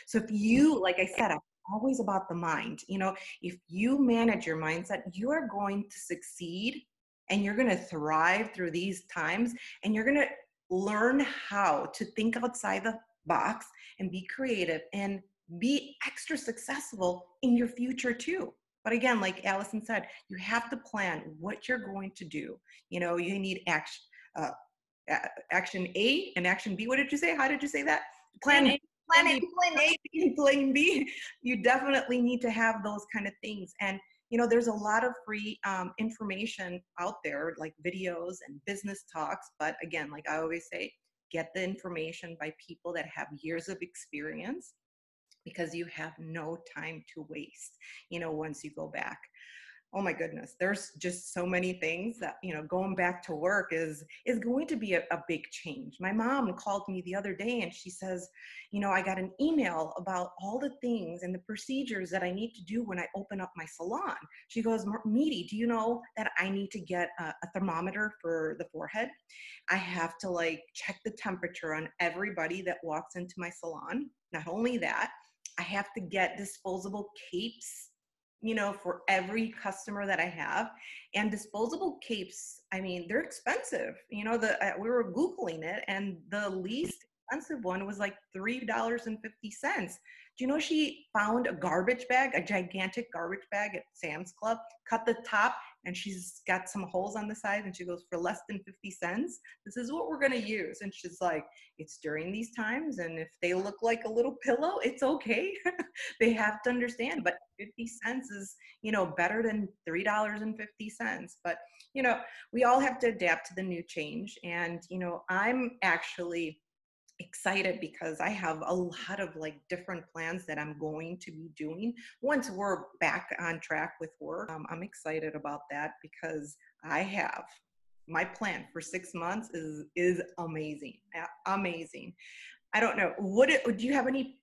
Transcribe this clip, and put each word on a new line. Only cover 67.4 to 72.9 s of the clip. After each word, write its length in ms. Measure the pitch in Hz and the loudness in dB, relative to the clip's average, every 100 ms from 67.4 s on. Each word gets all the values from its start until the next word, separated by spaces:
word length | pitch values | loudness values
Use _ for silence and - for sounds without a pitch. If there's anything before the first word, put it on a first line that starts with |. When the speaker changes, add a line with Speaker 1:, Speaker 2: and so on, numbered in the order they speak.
| 180 190 | -8 -2
Speaker 1:
thermometer 580 | 190 165 180 196 214 - | 0 0 -2 0 -2 -2
for 360 | 165 165 160 - | -2 0 0 -4
the 60 | 170 | -8
forehead? 380 | 160 156 214 254 - _ - - - - | -8 -6 -4 -4 -6 _ -18 -16 -8 0
I 60 | 190 | 0
have 420 | 180 180 165 - | 2 -2 -2 -2
to, 100 | 190 | -2
like, 320 | 175 165 156 - - | 0 0 -2 -6 -10
check 240 | - 190 | -8 -6
the 100 | 226 - | -8 -6
temperature 560 | 214 180 175 180 165 | -4 -4 -4 -6 -4
on 160 | 156 160 - | -4 -4 -2
everybody 640 | 175 175 202 180 160 185 | -2 0 -2 -2 -2 -2
that 160 | 180 170 | -4 -4
walks 320 | 165 | -2